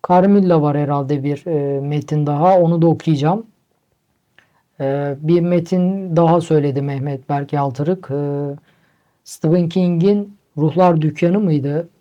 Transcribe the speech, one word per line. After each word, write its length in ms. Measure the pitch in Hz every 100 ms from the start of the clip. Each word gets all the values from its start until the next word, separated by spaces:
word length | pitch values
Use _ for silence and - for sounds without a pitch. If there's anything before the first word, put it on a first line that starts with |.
| -
Carmilla 520 | 180 190 202 185 165
var 160 | 147 147
herhalde 460 | 147 143 135 147
bir, 240 | 135 143 -
e, 340 | 156 143 139
metin 460 | 143 147 - 151 147
daha. 320 | 147 175 190
Onu 220 | 165 170
da 60 | 165
okuyacağım. 580 | 160 - 151 147 202 226 _ _ _ _ _ _ _ _ _ _ _ _ _
E, 340 | 139 139 143 139
bir 220 | 151 170
metin 760 | 170 175 170 185 180 196 190 165
daha 260 | 165 170
söyledi 400 | 165 156 143 135
Mehmet 480 | 139 139 139 135 -
Berk 240 | 143 143
Yaltırık. 560 | 147 139 123 147 190 180
E, 80 | 139 143 143 143 143 _ _ _ _ _ _
Stephen 460 | - - 156 175 170
King'in 680 | 185 180 170 185 208 202 - _ -
Ruhlar 440 | 156 160 185 165
Dükkanı 380 | 151 147 170 190
mıydı? 500 | 202 147 135 147 170 _